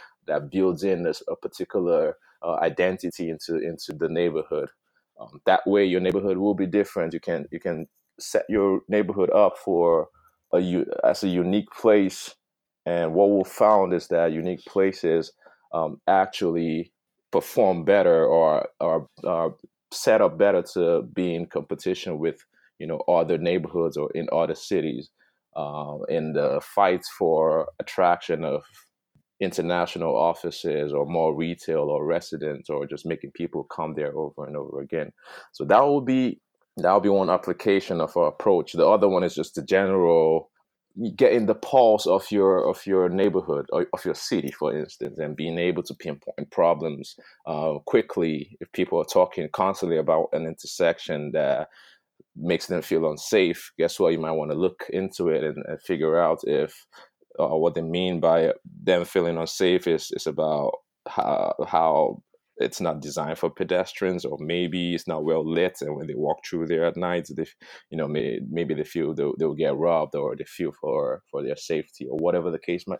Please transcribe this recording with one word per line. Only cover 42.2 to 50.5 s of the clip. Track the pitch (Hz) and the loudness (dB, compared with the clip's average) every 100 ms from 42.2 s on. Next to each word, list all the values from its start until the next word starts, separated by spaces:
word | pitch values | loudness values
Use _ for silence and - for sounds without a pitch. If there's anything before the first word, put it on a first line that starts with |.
| - | 0
your, | 104 98 92 - | 2 4 4 2
of | 92 - | -2 0
your | 95 90 | 2 2
neighborhood | 92 101 92 85 71 71 | 2 2 0 -2 -6 -2
or | 78 87 | -4 -2
of | - 92 | -4 -6
your | 76 | -6
city, | - 101 71 | -4 -4 -4
for | - 76 76 | -4 -4 -4
instance, | 76 - - - | -8 -10 -12 -8
and | 76 73 | -8 -6
being | 78 85 | -6 -2
able | 87 87 | -2 -2
to | 85 | -6
pinpoint | 82 82 71 - - 71 | -10 -10 -10 -12 -12 -10
problems, | - 85 80 80 71 69 - - _ - | 2 2 4 -2 -8 -14 -18 -20 _ -10
uh, | 78 80 73 - | -4 -4 -4 0
quickly. | 120 - - 85 76 71 - | 0 2 -2 -2 -2 -8 -16
If | 87 | -12
people | - - 85 | -6 -2 -2
are | 80 | 0
talking | - 92 - 78 | 2 2 0 -8
constantly | - 95 98 90 82 | -2 -2 -2 -2 0
about | 78 80 - | 2 0 0
an | 80 | -4
intersection | 80 | -4